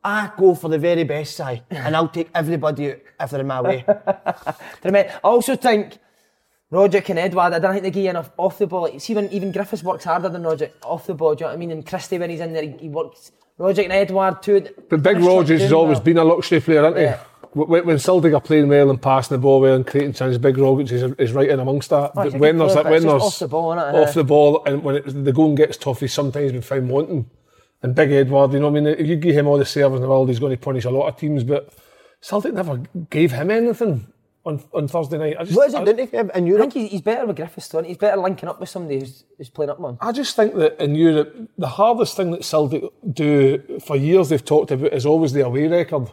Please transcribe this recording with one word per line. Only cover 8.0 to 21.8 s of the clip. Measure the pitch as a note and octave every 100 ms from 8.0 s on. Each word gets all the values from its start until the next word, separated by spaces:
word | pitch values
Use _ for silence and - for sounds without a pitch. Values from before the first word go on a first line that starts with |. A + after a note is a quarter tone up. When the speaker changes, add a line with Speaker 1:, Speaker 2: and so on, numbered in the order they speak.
Speaker 2:
you | F#3+
enough | F3 C#3+ -
off | F#3 -
the | G3
ball. | F3+
Like, | E3 C3+
see, | -
when | A3 G3+
even | F#3+ F#3+
Griffiths | F#3+ G3 G3
works | E3 E3
harder | F#3 F3 F3+
than | F3
Rogic | E3 D#3 D3 _
off | - E3+ -
the |
ball, | D#3 D#3+ D3+
do |
you | E3
know |
what | D#3
I |
mean? | E3+
And | D#3+ D3+
Christie, | F#3 - F3+
when | E3+
he's | E3
in | E3
there, | D#3+
he, | D3+ C#3+
he | D#3+
works. | D3+ D#3+ _ - _ _ _
Rogic | F#3 F#3+ F3+
and |
Edouard, | F#3+ G3 F#3+ F#3+ F3+
two. | - G3+ - - -
Speaker 3:
But | D#3+
Big | D3 F#3+
Speaker 2:
Christie | F3
Speaker 3:
Rogic | F#3 D#3
is | D#3+
Speaker 2:
doing | C3+
Speaker 3:
always | D#3+ D#3+ C3+
Speaker 2:
well. | C3
Speaker 3:
been | E3+
a |
luxury | D#3+ E3+ - E3
player, | - D#3
hasn't | D#3 F3+
he? |
Speaker 2:
Yeah. | D3+ C3 - _ -
Speaker 3:
When, | C#3+ D3+ E3 E3+
when | D3+
Celtic | - F#3 D#3+
are | D3
playing | - D#3 C#3+
well | C#3+ C#3
and | C3
passing | C3+ C3 B2+ C3+
the |
ball | C#3 C3+
well | C3+ C3
and | B2+
creating | C#3 C#3+
chances, | C3 C3 A#2+
Big | C#3 C3
Rogic | C3+ C3+ C3
is, | B2 B2+ A#2+
is | A#2+
right | C3 C#3
in | C3+
amongst | B2+ C#3